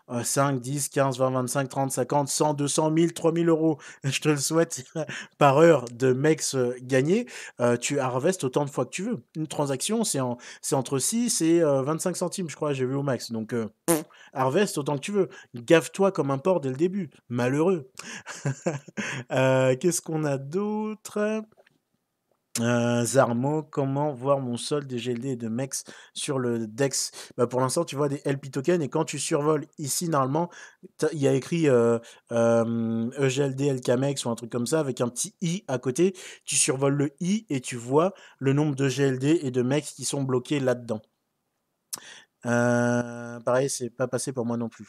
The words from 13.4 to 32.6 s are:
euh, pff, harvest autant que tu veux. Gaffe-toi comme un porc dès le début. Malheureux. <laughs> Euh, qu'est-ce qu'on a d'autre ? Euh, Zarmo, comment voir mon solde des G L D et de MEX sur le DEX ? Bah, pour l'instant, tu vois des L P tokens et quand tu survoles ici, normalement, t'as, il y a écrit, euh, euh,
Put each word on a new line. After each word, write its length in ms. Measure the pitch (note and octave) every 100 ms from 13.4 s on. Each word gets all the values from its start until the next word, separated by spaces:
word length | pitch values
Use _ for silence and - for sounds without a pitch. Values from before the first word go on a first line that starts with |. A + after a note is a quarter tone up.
| A2
euh, 160 | A#2+ G#2+ - -
pff, 180 | D#3+ D#3+ - -
harvest 440 | C#3 C3 D#3 G#3 -
autant 180 | C#3+ D3
que 60 |
tu 120 | -
veux. 160 | G3+ F3 - - A#2+
Gaffe-toi 560 | A#2 E3 D#3+ - G3
comme 180 | F#3+ C#3
un 100 | C3+
porc 200 | F#3 F3
dès 100 | C#3
le 60 | C3
début. 340 | F3+ G3 E3 - _
Malheureux. 600 | A#2+ B2 C#3 E3 F3+ C3 - - - - -
<laughs> 80 | C#3+ C3+ - D3+ - - - C3+ B2
Euh, 440 | C#3 C3 C3 C3 C3
qu'est-ce 220 | F3+ E3+
qu'on 220 | - D#3+
a 140 | D3+ C#3
d'autre ? 1080 | C#3 F3 G#3 G#3+ G#3+ G#3+ - G#3+ G#3 A3 G#3+ _ _ _ _ _ _ _ _ _ _ -
Euh, 420 | A#2 A#2+ A#2+ A#2+
Zarmo, 600 | A#2 B2 A#2+ A#2+ C3+ D#3
comment 500 | D3+ - C#3 C#3 D3+
voir 260 | B2+ C3 C#3
mon 160 | B2+ A#2+
solde 320 | - D3 C#3
des 100 | B2
G 140 | A#2+
L 80 | A#2+
D 100 | C3+
et 60 | B2
de 120 | A#2
MEX 360 | A2+ C#3 - - - -
sur 240 | - - C3+
le 300 | B2 A#2 A2+
DEX ? 440 | A2 C#3 - - - - -
Bah, 100 | A#2+
pour 120 | B2+
l'instant, 260 | C3 E3+ E3+
tu 100 | C3+
vois 120 | D3
des 140 | C#3+
L 160 | D3 C#3
P 100 | C#3
tokens 340 | C#3+ C#3 F3+
et 60 | C3
quand 140 | D#3
tu 160 | D#3 D3
survoles 460 | - D#3+ D3 D3+ - -
ici, 320 | C#3 - F3
normalement, 400 | D3+ C3 D3+ F3 - - _ - _
t'as, 120 | D#3
il 80 | D#3
y 80 | C3+
a 60 |
écrit, 340 | C3+ - E3+ D#3
euh, 320 | A#2+ A#2 A#2 - - _
euh, 800 | A#2 A#2 A#2